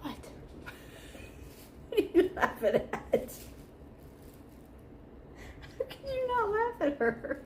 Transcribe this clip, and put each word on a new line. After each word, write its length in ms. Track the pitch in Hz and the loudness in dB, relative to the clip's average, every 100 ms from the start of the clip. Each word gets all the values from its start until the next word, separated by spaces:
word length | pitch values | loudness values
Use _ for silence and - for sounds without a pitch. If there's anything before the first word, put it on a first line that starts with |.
What? 140 | 294 226 | -8 -10
<laughs> 1700 | - - - - - - - - - - - - - - - - - | -12 -14 -16 -14 -14 -14 -16 -16 -16 -16 -16 -16 -16 -16 -20 -18 -4
What 100 | 466 | 2
are 180 | - - | 4 6
you 120 | - - | 4 4
laughing 400 | - - 220 214 | 0 4 4 4
at? 580 | - - - - - - - - - - - - - - - - - - - - - - - - - - - - - - | 2 -6 2 0 0 -10 -14 -16 -18 -18 -20 -18 -20 -18 -20 -18 -20 -20 -20 -20 -18 -20 -20 -20 -18 -18 -16 -16 -16 -8
How 80 | 523 | -8
can 180 | - 554 | -6 -4
you 200 | 523 508 | 0 4
not 240 | 494 427 | 4 6
laugh 300 | 427 466 466 | 4 2 4
at 160 | 302 285 | 2 4
her? 420 | 233 226 - 294 | 2 2 -2 -6